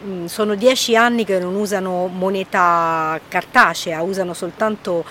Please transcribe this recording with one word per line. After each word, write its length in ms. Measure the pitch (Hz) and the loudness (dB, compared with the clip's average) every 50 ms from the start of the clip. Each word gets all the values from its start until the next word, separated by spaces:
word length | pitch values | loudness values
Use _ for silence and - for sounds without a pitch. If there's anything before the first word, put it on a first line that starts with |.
| - | -12
Mm, 200 | 202 190 180 170 | -10 -8 -8 -8
sono 320 | 170 - - 214 208 208 | -8 -4 -2 -2 -2 0
dieci 400 | 196 208 254 262 240 - - 226 | 2 2 2 2 2 2 2 4
anni 280 | 226 233 240 240 233 220 | 4 4 4 4 2 0
che 140 | 190 196 185 | 0 0 0
non 160 | 180 180 185 | 0 -2 -2
usano 540 | 202 214 196 202 190 185 190 180 175 180 185 | -2 -2 -2 -2 -4 -2 -2 -2 -2 -2 -4
moneta 1120 | 180 185 180 190 196 190 190 - - 196 180 175 170 170 170 165 165 160 160 156 160 156 - - | -4 -2 -2 -2 -2 -2 -4 -2 0 2 4 4 4 4 2 2 0 0 0 -2 -4 -4 -6 -6
cartacea, 760 | - 180 175 - - 247 226 175 170 - - 180 160 156 165 | -4 -4 -4 2 4 4 6 4 4 0 -4 -6 -4 -4 -4
usano 320 | 190 196 190 185 175 170 | -2 -2 -2 -4 -4 -6
soltanto 680 | - 190 175 165 - 220 220 214 202 - 202 175 170 160 - | -6 -8 -8 -4 -2 -2 -2 -2 -4 -4 -4 -4 -4 -4 -6